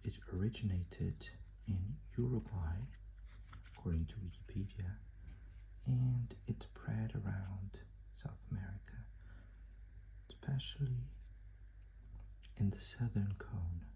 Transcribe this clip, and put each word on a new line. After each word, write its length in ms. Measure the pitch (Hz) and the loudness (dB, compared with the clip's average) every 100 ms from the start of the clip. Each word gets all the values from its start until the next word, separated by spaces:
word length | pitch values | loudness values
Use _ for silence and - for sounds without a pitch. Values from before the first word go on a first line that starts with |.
It 140 | - - - | -2 -2 -4
originated 960 | 87 101 - 110 92 87 - - - - - - - - | 4 4 6 4 4 2 2 2 2 -4 -8 -10 -10 2
in 280 | 95 95 143 - - | 2 4 -2 -4 4
Uruguay, 600 | 120 123 - 98 80 85 131 - - - - - - - - | 6 6 2 0 2 2 0 -6 -10 -10 -12 -12 -12 -12 -12
according 380 | - - 82 82 | -4 2 4 4
to 100 | - | 0
Wikipedia, 800 | 92 - - 101 98 - 90 98 - - - - - - - - - | -4 -6 -4 -2 -2 0 -2 -2 -6 -12 -10 -10 -12 -12 -12 -6 4
and 480 | 127 127 123 120 - - | 8 8 8 4 -2 -2
it 160 | - | -2
spread 500 | - - - 110 110 - | -2 -8 0 4 4 2
around 640 | 101 98 95 95 - - - - - | 2 2 0 0 -2 -6 -10 -12 -14
South 260 | - - - - | -8 -6 -6 -2
America, 480 | 98 95 98 - - - - - - - - - - - - - - - | -2 0 -4 -6 -8 -8 -10 -12 -14 -14 -14 -14 -12 -12 -14 -14 -14 -14
especially 760 | - - 135 - - 139 127 123 - - - - - - - - - - - - - - - | -10 0 0 0 0 2 2 0 -6 -10 -12 -12 -14 -14 -14 -14 -14 -12 -10 -10 -12 -14 4
in 120 | 101 | 4
the 80 | 98 | 4
southern 540 | - - 120 107 101 98 | -4 0 2 4 4 2
cone 480 | - 98 85 85 - | -2 0 2 0 -4